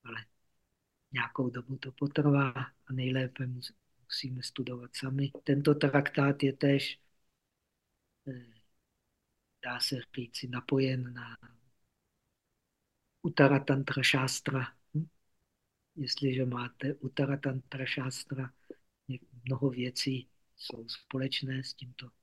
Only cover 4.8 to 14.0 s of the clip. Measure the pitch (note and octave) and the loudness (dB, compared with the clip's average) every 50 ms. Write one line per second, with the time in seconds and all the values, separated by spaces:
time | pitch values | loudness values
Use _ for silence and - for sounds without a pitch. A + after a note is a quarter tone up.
4.8 | A#2+ A#2+ - - - C3 C3 C#3 C#3 C3+ - - _ - C#3 C#3+ C#3+ D#3 D3 D3 | -10 -12 -10 -6 -4 -2 0 0 0 -2 -4 -6 _ 2 2 4 6 6 6 6
5.8 | D3+ C#3+ C3+ C#3+ C#3+ - - - C#3 C#3+ C#3 C#3+ - C3+ C3+ - - C#3+ C#3 C#3 | 4 4 4 4 2 4 2 4 4 4 4 4 2 2 2 4 4 6 6 4
6.8 | - - - _ _ _ _ _ _ _ _ _ _ _ _ _ _ _ _ _ | 2 -2 -8 _ _ _ _ _ _ _ _ _ _ _ _ _ _ _ _ _
7.8 | _ _ _ _ _ _ _ _ _ C#3 C3 B2 A#2+ A#2 A2+ A2+ _ _ _ _ | _ _ _ _ _ _ _ _ _ -10 -10 -10 -14 -18 -20 -20 _ _ _ _
8.8 | _ _ _ _ _ _ _ _ _ _ _ _ _ _ _ _ - B2+ B2 B2 | _ _ _ _ _ _ _ _ _ _ _ _ _ _ _ _ -10 -8 -6 -4
9.8 | - - C#3+ B2 - _ - - B2 A#2 - - - B2 B2 B2 - - C#3+ C3+ | -2 -2 -2 -4 -6 _ -8 -8 -8 -8 -8 -10 -8 -6 -6 -6 0 2 4 4
10.8 | C3+ C3 C3 C3 B2+ B2 A#2+ A#2+ A#2+ - - - - - - _ _ _ _ _ | 4 4 2 0 -2 -6 -8 -10 -12 -12 -14 -16 -20 -20 -20 _ _ _ _ _
11.8 | _ _ _ _ _ _ _ _ _ _ _ _ _ _ _ _ _ _ _ _ | _ _ _ _ _ _ _ _ _ _ _ _ _ _ _ _ _ _ _ _
12.8 | _ _ _ _ _ _ _ _ - F3 - - D3 C#3 C#3+ C3+ C#3 - C#3 C3+ | _ _ _ _ _ _ _ _ -4 -2 6 8 8 8 8 6 4 2 2 2
13.8 | C#3 - - C#3 | 2 0 0 2